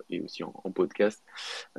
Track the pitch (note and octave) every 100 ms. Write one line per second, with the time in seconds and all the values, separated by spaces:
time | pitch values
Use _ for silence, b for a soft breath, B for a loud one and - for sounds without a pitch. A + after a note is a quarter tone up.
0 | - F2 D#2 - E2 - F#2+ F#2+ F2+ -
1 | G#2 - - B B B B